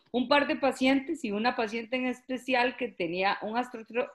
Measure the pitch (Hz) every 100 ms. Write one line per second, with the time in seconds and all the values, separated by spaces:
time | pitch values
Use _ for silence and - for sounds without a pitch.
0 | _ 240 240 285 277 302 269 262 262 269
1 | 269 311 220 202 240 254 220 226 220 254
2 | 254 247 - 254 247 247 254 254 247 190
3 | 170 175 196 - 208 233 240 226 226 226
4 | -